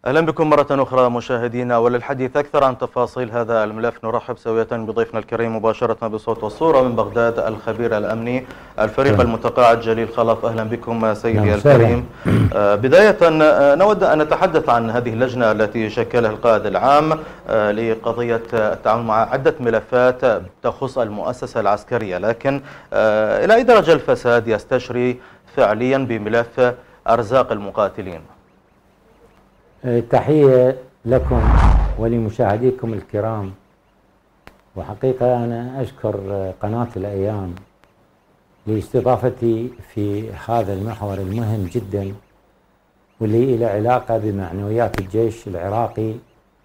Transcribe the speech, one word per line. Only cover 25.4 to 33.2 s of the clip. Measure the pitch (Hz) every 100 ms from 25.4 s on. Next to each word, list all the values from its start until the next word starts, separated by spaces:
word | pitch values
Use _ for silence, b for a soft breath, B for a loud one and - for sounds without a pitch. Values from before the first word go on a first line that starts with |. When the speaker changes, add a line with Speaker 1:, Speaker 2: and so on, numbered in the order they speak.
| _ -
Speaker 1:
فعليا | 110 107 127 135
بملف | 123 113 104 117 117 - 123 123 B B -
أرزاق | 113 104 131 127
المقاتلين؟ | 107 101 95 101 - 95 82 78 - _ _ _ _ _ _ _ _ _ _ _ _ _ _ 127
Speaker 2:
آه، | 120
تحية | 117 127 127 151 139 127 127 131 - _ 113
لكم | 127 - 120 - - - - - -
ولمشاهديكم | 113 117 110 - 110 107 127 127 113
الكرام، | 104 - 104